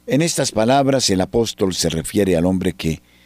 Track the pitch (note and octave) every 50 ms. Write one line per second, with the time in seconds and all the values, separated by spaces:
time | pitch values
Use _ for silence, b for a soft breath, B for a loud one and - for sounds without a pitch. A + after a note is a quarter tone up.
0 | _ - - C3+ E3+ E3 - - C3+ - - G#2+ A2 A#2 C3+ C#3+ C3+ C3+ C3+ B2+
1 | - - G2 F#2 F#2 - - A#2 A2+ - - - G#2 F#2+ E2+ - - D#2+ D#2+ E2
2 | D2+ - - G2+ G2+ F#2 F2 D#2+ E2+ F#2 F#2+ F#2 F#2 F#2 E2 - - D#2+ D2+ -
3 | b b b b b